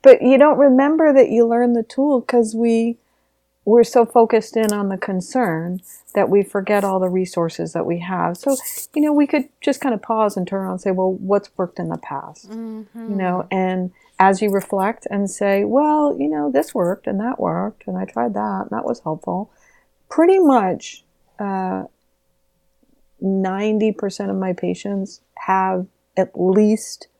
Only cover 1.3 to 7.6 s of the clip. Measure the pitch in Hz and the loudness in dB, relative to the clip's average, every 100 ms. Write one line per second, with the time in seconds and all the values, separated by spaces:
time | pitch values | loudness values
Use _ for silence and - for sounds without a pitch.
1.3 | 226 233 233 247 233 220 - 285 262 233 | 4 2 2 2 0 -2 -2 0 0 0
2.3 | 240 220 226 233 226 233 233 _ _ _ | 0 0 0 0 2 0 -6 _ _ _
3.3 | _ _ _ - 233 226 247 226 247 226 | _ _ _ 4 4 6 2 4 4 4
4.3 | 220 220 226 214 208 202 185 - 185 180 | 2 0 -2 -2 -2 -4 -4 -4 -6 -4
5.3 | 254 220 160 170 185 - - - - 190 | -2 -2 -2 -6 -10 -12 -20 -6 -2 2
6.3 | 196 196 202 190 208 196 190 185 185 180 | 2 2 -4 0 0 0 0 0 -2 -2
7.3 | - 165 - | -2 -4 -4